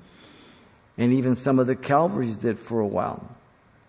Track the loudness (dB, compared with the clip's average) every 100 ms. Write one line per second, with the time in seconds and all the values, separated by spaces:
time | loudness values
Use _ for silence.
0 | -20 -20 -20 -20 -20 -20 -20 _ _ -2
1 | 2 2 2 0 2 2 2 0 2 2
2 | 2 0 -4 -2 -4 -4 -4 -2 -2 -2
3 | -4 -6 -14 -20 _ _ _ _